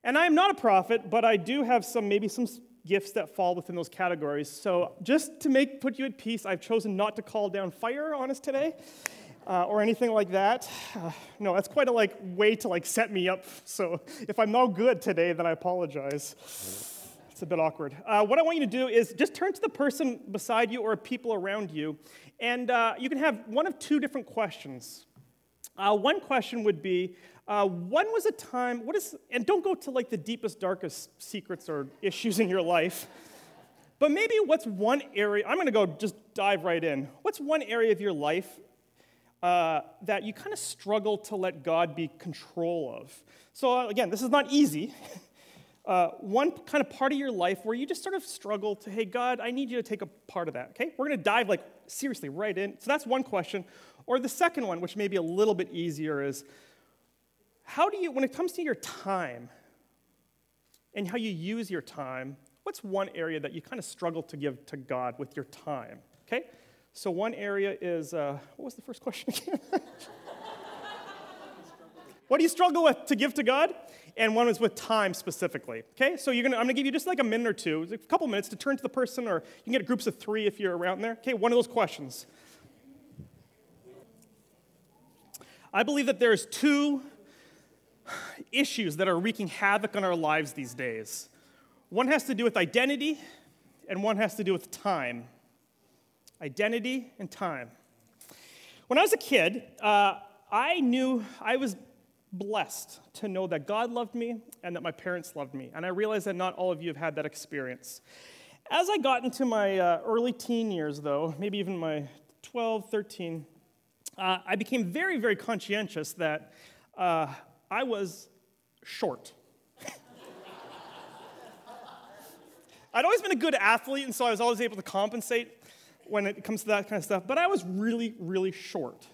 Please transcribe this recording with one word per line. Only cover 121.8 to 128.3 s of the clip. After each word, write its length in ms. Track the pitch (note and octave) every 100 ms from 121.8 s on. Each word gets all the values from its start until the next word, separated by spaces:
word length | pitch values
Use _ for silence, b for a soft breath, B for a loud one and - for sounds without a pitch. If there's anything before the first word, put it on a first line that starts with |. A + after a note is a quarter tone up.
| - - - G3+ - - - - - B B
I'd 120 | A3+
always 160 | E4 A4
been 100 | G4
a 40 |
good 200 | C#4+ D#4
athlete, 480 | C4 G3+ A3+ - C#4
and 100 | C4+
so 120 | -
I 60 | A#3+
was 100 | G#3+
always 180 | A#3+ A3
able 160 | A#3
to 80 | G#3
compensate 800 | - F#3+ G#3 A#3 - A#3 A#3 - B B B B
when 240 | - G#3 G3+
it 160 | G3+
comes 200 | - G#3+
to 40 | G#3+
that 220 | G#3 G3+
kind 80 | G#3
of 80 |
stuff, 180 | D#3 G3
but 120 | F#3 C#4
I 100 | F4+
was 160 | G4
really, 520 | F3+ F#3 A3 A#3 A#3 A3+
really 320 | F3